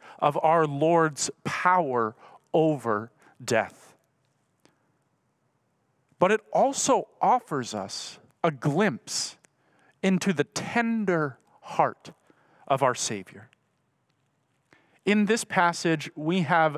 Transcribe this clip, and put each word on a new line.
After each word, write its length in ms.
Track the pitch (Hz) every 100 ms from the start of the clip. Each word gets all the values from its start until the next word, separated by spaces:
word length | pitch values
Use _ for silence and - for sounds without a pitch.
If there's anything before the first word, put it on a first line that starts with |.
| - -
of 180 | 147 143
our 200 | 156 165
Lord's 640 | 151 143 156 170 160 139 - -
power 720 | - - 180 185 147 123 110 - - - _
over 560 | 165 160 147 117 104 113 _ _ _
death. 520 | 120 113 95 - - _ _ _ _ _ _ _ _ _ _ _ _ _ _ _ _ _ _ _ _ _ _ _
But 100 | 180
it 100 | 214 -
also 560 | 170 247 269 - 233 - _
offers 540 | 180 240 - 147 113
us 460 | 107 98 - - - _ _
a 80 | 170
glimpse 880 | 139 151 147 208 113 - - - - _ _ _ _ _ _
into 280 | 190 185 202
the 120 | 151
tender 920 | 143 - - 233 233 226 196 170 147 - _ _
heart 500 | - - 139 - - - _ _ _ _ -
of 160 | 135
our 100 | 135
Savior. 560 | 120 - 107 92 101 113 _ _ _ _ _ _ _ _ _ _ _ _ _ _ _
In 220 | - 214 202
this 180 | 220
passage, 680 | - - 175 170 170 160 - -
we 240 | 151 190
have 360 | 156 170 160